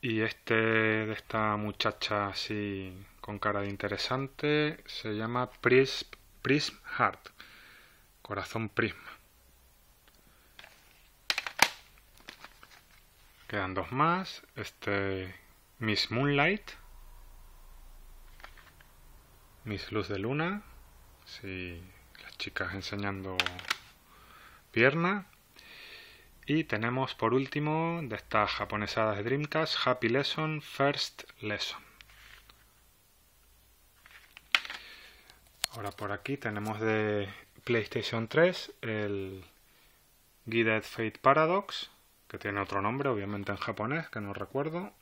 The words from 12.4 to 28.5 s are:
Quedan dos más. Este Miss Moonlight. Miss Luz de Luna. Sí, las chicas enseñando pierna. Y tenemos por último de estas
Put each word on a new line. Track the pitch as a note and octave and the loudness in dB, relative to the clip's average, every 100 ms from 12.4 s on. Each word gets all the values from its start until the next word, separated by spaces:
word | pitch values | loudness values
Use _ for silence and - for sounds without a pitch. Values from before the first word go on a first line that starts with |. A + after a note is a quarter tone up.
| - - - - - - - - - - - | -20 -20 -20 -20 -20 -20 -20 -20 -20 -20 -6
Quedan | G#2 F#2+ | -4 -2
dos | F#2 F#2 | -2 -2
más. | B2+ D#3 F3+ F#3 - - | 2 4 4 -2 -12 -14
Este | - G#2 - - G2+ G2 F#2+ F#2 F#2 - - _ - | -10 -10 -6 0 2 2 -2 -6 -12 -20 -20 _ -4
Miss | A2+ G#2 - | 0 2 2
Moonlight. | A2+ C#3+ C#3+ D#3 G#3 - - - - - - - - - - - - - - - - - - - - - - - - - - - - - - | 2 2 4 4 2 -4 -18 -18 -20 -20 -20 -20 -20 -20 -20 -20 -20 -20 -20 -20 -20 -20 -18 -20 -20 -20 -20 -20 -20 -20 -20 -20 -20 -20 -14
Miss | A2+ G2+ - | -6 -6 -2
Luz | G#2+ F#2+ | -4 -2
de | G2+ | -2
Luna. | G#2+ C#3+ E3+ G#3 - - - - - - | -2 0 -2 -4 -10 -20 -20 -20 -20 -20
Sí, | - - G2+ F#2+ F2+ E2+ F2+ - - - | -20 -14 -10 -8 -8 -10 -14 -20 -20 -20
las | - - | -20 -10
chicas | - - F#2 | -8 -4 -6
enseñando | G2 - G2+ G2+ G2 F#2+ F#2 F2 F2+ - - - - - - - - - - - | -6 -6 -4 -4 -4 -6 -4 -4 -4 -6 -8 -8 -20 -20 -20 -20 -20 -20 -20 -4
pierna. | A2 B2 D#3 E3+ G3+ F#3 - _ - - - - - - - - - - | 6 6 6 0 0 -6 -20 _ -20 -20 -20 -18 -18 -20 -20 -20 -20 0
Y | D3+ | 0
tenemos | D3+ G#2+ A2+ B2+ C3 - | 2 0 0 0 -2 2
por | A2+ | 4
último | B2 C3+ D3 D3+ D#3 E3 E3+ | 4 2 -2 0 0 0 -2
de | C#3+ | -4
estas | G#2+ - A2+ G#2 | -8 0 2 2